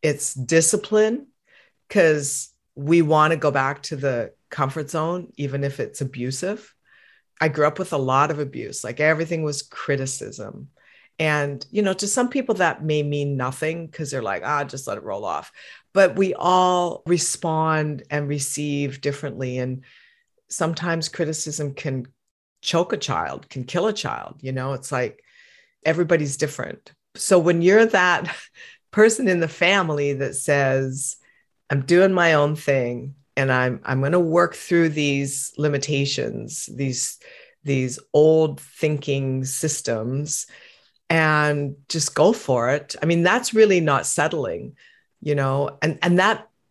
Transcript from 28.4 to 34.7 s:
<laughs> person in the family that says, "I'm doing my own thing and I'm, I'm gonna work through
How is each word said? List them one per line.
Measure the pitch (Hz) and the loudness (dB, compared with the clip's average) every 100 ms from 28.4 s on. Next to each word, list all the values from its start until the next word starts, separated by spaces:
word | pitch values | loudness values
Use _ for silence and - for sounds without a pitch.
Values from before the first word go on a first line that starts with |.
| - - | -16 -20
<laughs> | - - _ | -20 -20 _
person | - 220 220 240 | 6 6 6 2
in | 175 | 2
the | 160 | 0
family | - 175 196 170 147 143 | 2 2 4 2 0 -2
that | 135 123 - | -2 -4 -4
says, | - 143 135 135 135 135 - - _ _ _ _ - | 0 2 2 2 -2 -4 -8 -10 _ _ _ _ -4
"I'm | 139 131 | -2 4
doing | 175 190 | 6 6
my | 185 170 | 4 4
own | 156 147 151 | 4 4 0
thing | - 135 120 120 139 - _ - | 0 0 0 -4 -10 -16 _ -2
and | 135 | 2
I'm, | 127 127 - - | 2 0 -2 -2
I'm | 131 | -2
gonna | 139 175 | 2 2
work | 165 170 170 - | 2 2 2 -2
through | - | 0